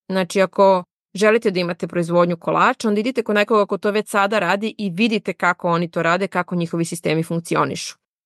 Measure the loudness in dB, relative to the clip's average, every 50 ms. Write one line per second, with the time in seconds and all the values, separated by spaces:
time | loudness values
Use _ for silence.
0 | _ -6 -4 -4 -4 -2 0 0 0 0 2 4 4 4 4 2 0 -6 _ _
1 | _ _ _ 0 2 4 4 4 2 0 0 0 -2 -4 -4 -6 -8 -4 -4 -4
2 | -2 0 2 2 2 2 0 -4 -4 -2 0 2 2 2 2 0 0 0 0 0
3 | -2 -2 -2 -2 -2 0 0 0 2 4 2 2 2 2 -2 -2 -2 0 0 0
4 | -4 0 0 0 0 2 0 0 0 0 0 0 -2 -6 -6 -6 -6 -6 0 0
5 | 0 2 0 -2 -2 -4 -6 0 0 0 0 0 -2 -2 0 0 -2 -4 -4 -2
6 | 0 0 0 0 -2 -2 -2 -4 -4 -2 -4 -4 -4 -2 -2 -4 -4 -4 -6 -6
7 | -4 -2 0 0 -2 -2 -4 -6 -4 -2 -2 0 0 -2 -4 -8 -10 -12 -16 _
8 | _ _ _ _ _